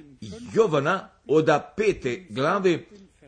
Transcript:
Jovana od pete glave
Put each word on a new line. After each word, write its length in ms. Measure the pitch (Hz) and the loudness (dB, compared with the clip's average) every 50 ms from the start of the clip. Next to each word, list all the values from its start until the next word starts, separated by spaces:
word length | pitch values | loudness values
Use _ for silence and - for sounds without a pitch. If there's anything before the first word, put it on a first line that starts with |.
| 156 143 135 - 110 107 - 233 247 196 202 | -20 -20 -20 -18 -16 -16 -14 -16 -12 -4 0
Jovana 540 | 208 226 180 151 143 135 156 190 180 - - _ _ _ - | 2 2 2 2 0 0 0 -2 -4 -6 -12 _ _ _ 2
od 200 | 143 160 156 160 151 143 - - - | 2 2 4 4 2 2 0 -4 -6
pete 500 | - 220 202 165 - - 123 120 95 - - | -2 0 0 0 -2 -2 -6 -6 -6 -10 -10
glave 480 | 104 127 139 160 190 202 185 185 160 127 - - - - - _ _ _ - | -6 -4 -2 -2 0 2 2 0 0 0 -4 -12 -20 -20 -20 _ _ _ -14